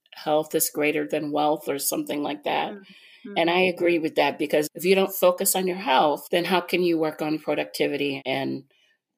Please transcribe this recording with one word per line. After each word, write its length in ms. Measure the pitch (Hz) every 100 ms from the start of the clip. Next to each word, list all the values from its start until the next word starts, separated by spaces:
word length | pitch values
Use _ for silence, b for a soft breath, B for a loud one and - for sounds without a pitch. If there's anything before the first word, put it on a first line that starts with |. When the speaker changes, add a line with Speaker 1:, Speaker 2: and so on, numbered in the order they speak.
| _
Speaker 1:
"Health 420 | - 160 151 156
is 160 | 160 -
greater 380 | 151 151 151 147
than 240 | 151 151
wealth," 360 | 147 151 156 -
or 120 | 143
something 420 | - 170 147 143
like 220 | 143 147
that. 300 | 160 156 180
Speaker 2:
Mm-hmm. 600 | 208 190 - - - 208 196
Speaker 1:
And 140 | 170
I 120 | 175
agree 360 | 185 175 175 170
with 160 | 156
that, 240 | 151 143 135
because 300 | 147 156 151 165
if 80 |
you 100 | 180
don't 180 | 190 190
focus 440 | - 180 180 190 190
on 100 | 185
your 100 | 185
health, 520 | 233 254 156 147 -
then 140 | 175
how 160 | 170 180
can 240 | 175 180
you 140 | 180 165
work 220 | 156 -
on 200 | 156 156
productivity 840 | - 151 151 - 147 143 143 139
and 380 | 131 135 135 135 135 _ _ _ _